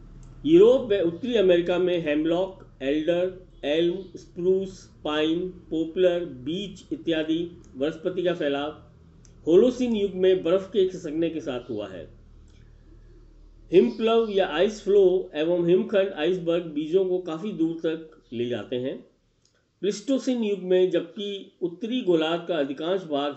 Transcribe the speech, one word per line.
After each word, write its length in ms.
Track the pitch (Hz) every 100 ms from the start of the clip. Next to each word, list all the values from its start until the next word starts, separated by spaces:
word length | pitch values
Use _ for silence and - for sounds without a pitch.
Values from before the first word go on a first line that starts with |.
| - - - - 143
यूरोप 480 | 170 220 262 240
व 20 | 202 170
उत्तरी 280 | 170 240 226
अमेरिका 440 | 185 175 175 180
में 260 | 180 175 156
हेमलॉक, 600 | 147 160 170 185 - - -
एल्डर, 640 | 135 151 156 175 185 180 - - 139
एल्म, 300 | 160 175 190 185 -
स्प्रूस, 760 | - 185 180 190 190 - - -
पाइन, 460 | 151 151 160 170 185
पोपलर, 760 | - - 160 160 180 180 175 170
बीच 680 | 127 127 180 202 - -
इत्यादि 680 | 143 165 160 156 165 175 - - 127
वनस्पति 460 | 147 165 180 175
का 100 | 175
फैलाव 520 | 170 147 139 151 151 - - - - - - 147
होलोसीन 480 | 180 247 254 247 214
युग 180 | 202
में 300 | 180 185 185
बर्फ 260 | 165 190 190
के 140 | 214 185
खिसकने 420 | 175 160 156 165
के 100 | 160
साथ 300 | 135 123 -
हुआ 180 | 104 101
है। 220 | 92 - - - - - - - - - - - - - - - - -
हिमप्लव 580 | 175 233 226 220 226 226
या 180 | 190 170
आइस 360 | 151 208 208
फ्लो 480 | 185 202 185 185 - 151
एवं 320 | 160 175 170
हिमखंड 460 | 185 - 196 196
iceberg 500 | 151 160 185 165 170
बीजों 420 | 165 147 156 190 185
को 140 | 180
काफ़ी 320 | 165 160 214
दूर 240 | 165 160 160
तक 480 | 165 160 - - -
ले 120 | 117 120
जाते 300 | 113 98 123
हैं। 400 | 131 202 - _ _ _ _ _ _ _
प्लिस्टोसिन 640 | 185 196 - 262 262 247
युग 160 | 208 196
में 320 | 180 185 185
जबकि 640 | 165 - 214 202 196 - -
उत्तरी 400 | 175 170 226 254
गोलार्ध 460 | 185 160 156 170 170
का 100 | 165
अधिकांश 440 | 139 139 160 190
भाग 320 | 170 143 143